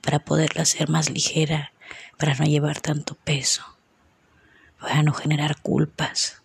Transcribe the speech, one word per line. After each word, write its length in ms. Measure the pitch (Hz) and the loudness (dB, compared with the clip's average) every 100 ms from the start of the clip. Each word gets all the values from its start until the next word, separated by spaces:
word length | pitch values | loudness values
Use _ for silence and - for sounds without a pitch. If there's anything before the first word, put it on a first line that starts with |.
para 160 | - 147 | 0 -2
poderla 440 | - 151 156 - | 2 2 2 2
hacer 260 | 156 - 151 | 0 0 0
más 200 | 160 156 | 2 0
ligera, 640 | - - - 151 156 143 _ - - - _ | -2 0 0 0 0 -4 _ -20 -20 -20 _
para 160 | 147 | 0
no 100 | 135 | 2
llevar 360 | 151 147 147 - | 2 2 2 -4
tanto 340 | - 151 - | -4 -4 -4
peso, 480 | - - 143 127 - - - _ _ _ _ _ _ _ _ - _ | -10 -4 -2 0 -4 -6 -20 _ _ _ _ _ _ _ _ -20 _
para 220 | - 151 | 0 4
no 120 | 151 | 4
generar 460 | - 147 151 147 147 | 2 0 0 0 -4
culpas. 800 | - 135 151 - 151 - - - | 0 0 0 -2 -4 -2 -4 -6